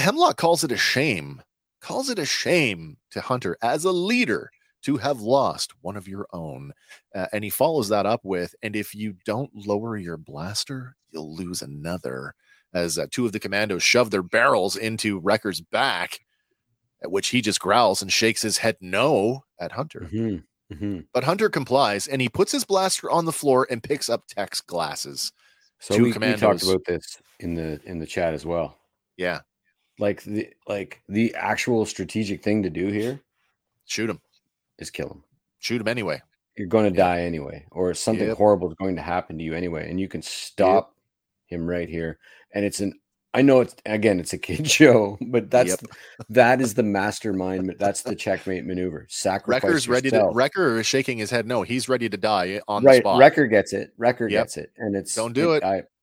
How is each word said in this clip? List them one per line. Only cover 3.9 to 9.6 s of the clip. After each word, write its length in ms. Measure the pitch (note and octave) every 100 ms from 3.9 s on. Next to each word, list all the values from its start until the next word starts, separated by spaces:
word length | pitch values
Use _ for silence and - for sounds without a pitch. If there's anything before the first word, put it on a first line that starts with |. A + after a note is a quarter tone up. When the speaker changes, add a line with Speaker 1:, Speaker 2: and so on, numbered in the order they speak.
Speaker 1:
leader 580 | F3+ F#3+ B3 F3 G2+ - _ _ _
to 140 | - C#3
have 220 | C3 C3
lost 520 | G#2+ C3+ G#2+ - - -
one 160 | E2+ G2+
of 120 | F#2+
your 180 | G2 -
own. 400 | F2 D#2+ C2 C#2 - _ - _
Uh, 120 | G2 F2+
and 120 | G#2
he 60 | G#2
follows 380 | - D3+ D#3 G2+
that 180 | G#2 G2
up 180 | A#2+
with, 300 | F#2+ F2+ F2 -
"And 120 | A2 G#2
if 180 | G2+
you 220 | G#2 G#2+ F#2
don't 260 | - A2 C#3+ G#2+